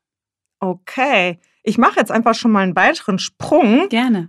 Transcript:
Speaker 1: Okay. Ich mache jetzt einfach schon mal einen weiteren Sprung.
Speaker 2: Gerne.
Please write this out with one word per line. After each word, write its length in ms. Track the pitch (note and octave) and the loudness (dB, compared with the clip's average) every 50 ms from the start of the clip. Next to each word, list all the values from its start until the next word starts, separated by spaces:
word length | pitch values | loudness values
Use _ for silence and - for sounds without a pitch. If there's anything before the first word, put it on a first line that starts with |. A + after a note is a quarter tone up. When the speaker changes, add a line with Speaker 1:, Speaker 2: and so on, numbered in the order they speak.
| _ _ _ _ _ _ _ _ _ _ _ _ G3 | _ _ _ _ _ _ _ _ _ _ _ _ -6
Speaker 1:
Okay. 720 | F#3 F3 - _ - - C4+ C4 C#4+ B3+ G3 F3+ F3+ E3+ - _ _ _ _ - | -6 -6 -8 _ -10 -6 -4 -2 0 0 0 0 -2 -4 -8 _ _ _ _ -6
Ich 120 | A3 G#3+ A#3 | -2 0 2
mache 200 | B3+ - - - | 2 2 2 0
jetzt 140 | A3+ - | -2 0
einfach 220 | - A3+ A3+ A#3 A3 | -2 0 0 0 0
schon 160 | - - A3+ | 0 0 0
mal 80 | G#3+ G3 | 2 2
einen 160 | F#3+ F#3 F3 | 0 0 0
weiteren 420 | F#3 G3 C4 D#4+ - - G#3+ F#3+ F#3 | 2 2 2 0 -2 -4 -4 -4 -4
Sprung. 680 | - - - - - - C#4+ F4 D4 G3+ A3+ D4 F#4 G4+ | -6 -8 -12 -14 -4 0 2 2 4 4 2 2 0 0
Speaker 2:
Gerne. 400 | A3+ A3+ B3+ B3+ A3 F3+ E3 | -2 0 0 0 0 -2 -4